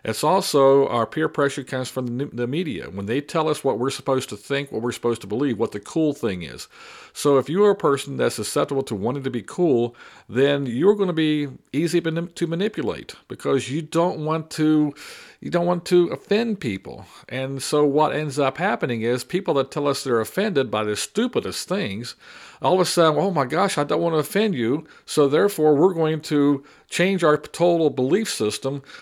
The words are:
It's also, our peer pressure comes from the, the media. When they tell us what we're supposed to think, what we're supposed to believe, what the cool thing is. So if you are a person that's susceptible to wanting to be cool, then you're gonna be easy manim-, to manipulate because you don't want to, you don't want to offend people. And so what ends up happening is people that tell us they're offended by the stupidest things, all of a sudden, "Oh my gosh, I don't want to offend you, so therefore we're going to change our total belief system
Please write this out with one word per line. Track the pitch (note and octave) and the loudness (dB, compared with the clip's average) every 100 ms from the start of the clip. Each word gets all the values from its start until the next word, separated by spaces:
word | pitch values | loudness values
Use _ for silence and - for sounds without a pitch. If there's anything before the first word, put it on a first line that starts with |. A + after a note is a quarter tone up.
It's | - G#2+ | -8 -2
also, | D3+ F#3+ - C#3+ C3+ C#3 C3+ | 0 0 2 4 6 6 4
our | A#2 A2 | 0 -2
peer | D#3 D#3 | -2 -4
pressure | D3+ C#3 D3 | 0 -2 -2
comes | C3+ C3 B2+ | -6 -6 -6
from | C3 B2 A#2+ | -6 -6 -6
the, | C#3+ | -6
the | A#2+ A#2+ | -6 -4
media. | D3+ E3+ E2+ C2 | -4 -4 -6 -8
When | F#2+ G2 | -8 -4
they | C3+ | -4
tell | C#3+ E3 D#3 | -2 -2 0
us | D3 | 0
what | C#3 A2 | 0 0
we're | C3+ | -2
supposed | - - C3 - | -2 -2 -2 -2
to | A2 | -10
think, | - C#3 C#3+ | -6 -6 -4
what | A2+ | -4
we're | A#2+ | -4
supposed | A2+ A#2+ A2+ | -2 -2 -2
to | G2 | -4
believe, | A2+ C#3+ G#2+ | -2 -2 0
what | A2+ | -4
the | G#2 | -4
cool | - D#3+ D#3 | -6 -2 0
thing | C#3+ A2+ F2+ | 0 -4 -4
is. | D2+ A1+ - - - - - | -8 -14 -18 -20 -20 -20 -18
So | - D3 C#3 | -2 2 4
if | B2+ | 2
you | F3+ | 2
are | G#3 | 4
a | G3+ | 4
person | D#3 C#3 C#3 C3 | 0 0 -2 -2
that's | A#2+ - | -2 -2
susceptible | G#2 C#3+ D3+ C#3 | -4 -2 0 -2
to | - | -2
wanting | G2+ A2 C#3 | -4 -2 -4
to | C3 | -4
be | A#2 | -6
cool, | G2 - F3 A#2+ A#2+ - - - - | -6 0 2 2 0 -4 -20 -20 -6
then | A2+ C#3+ C#3+ C3 | 0 2 2 -2
you're | A#2+ F#3 | 2 2
gonna | G#3 F#3 | 4 0
be | D#3+ D#3 D3+ C#3+ B2+ _ | 0 0 0 -4 -10 _
easy | C3+ E3 E3+ | -2 0 0
manim-, | E3 D#3+ E3+ - | 0 -4 -6 -6
to | E3 | -4
manipulate | E3 G#3+ F3+ A2+ C2 - - - | -2 -4 -4 -4 -6 -10 -18 -16
because | - C#3+ C3+ A2 | -6 -2 0 0
you | D3+ | -6
don't | D3+ E3 F3 D#3 | -2 0 0 -2
want | D3+ D#3+ D#3 | -4 -4 -4
to, | - D#3 D#3 D3 - - - - - | 0 4 4 2 -2 -16 -20 -20 -14
you | C#3+ | -4
don't | E3+ F3 | -2 0
want | F3+ - | -2 2
to | F3+ E3+ | 4 4
offend | - - G#3 A#3 G3+ | -2 -2 -2 0 -4
people. | A#2+ F#2+ - A#1+ F2+ - - | -4 -6 -8 -16 -18 -20 -12
And | C3 C3+ C#3 | -8 -6 -6
so | - D3+ | -2 2
what | D3 D3 D3+ | 4 4 2
ends | D3 D3+ C3+ | 0 -4 0
up | C3+ C#3+ | -2 0
happening | F#3+ A#3 D3 A#2 | -2 0 -2 -2
is | A#2 B2 | 0 -2
people | - F#3 F#3+ | -2 -4 0
that | C#3 C3 | 0 0
tell | - C#3+ | -2 -2
us | C#3 | -2
they're | C3+ A#2 | 0 0
offended | A2 - G#3+ C#3+ B2 | 0 -2 0 0 0
by | A2 | -2
the | G#2+ | -2
stupidest | G#2 - - A#3+ B2+ G2 - - | -4 -4 -2 0 -2 -4 -6 -6
things, | G3 A#2+ G2 A#2 - - - - - | -4 -4 -6 -10 -16 -20 -20 -20 -4
all | C3 | 0
of | F#3 | 2
a | |
sudden, | E3+ F3 D#3+ D3 | 2 4 4 2
"Oh | F#3+ | 0
my | E3 B2 | 0 0
gosh, | D#3 F3 D3+ | 0 0 0
I | |
don't | C#3+ E3 | -2 0
want | E3+ | 0
to | D#3+ | 0
offend | C#3+ G3 A3 | 0 0 0
you, | C#3 A2+ D3+ - - - | 0 0 -2 -6 -20 -2
so | - C#3+ | 2 4
therefore | D3+ G3+ F3+ D#3 | 4 2 4 4
we're | C#3+ F#3 | 6 4
going | E3 D#3 D#3 | 4 0 -2
to | - D3 C#3+ C#3+ - - _ | 0 2 4 2 -4 -20 _
change | - F#3 F#3+ | 0 2 4
our | E3 D3+ | 4 2
total | - - F3 E3+ D#3 | 0 0 2 4 2
belief | C3 B2+ G3 A3 | 2 0 0 0
system | - G#2+ - C3+ C#3 - - | -2 -2 -2 -6 -8 -10 -20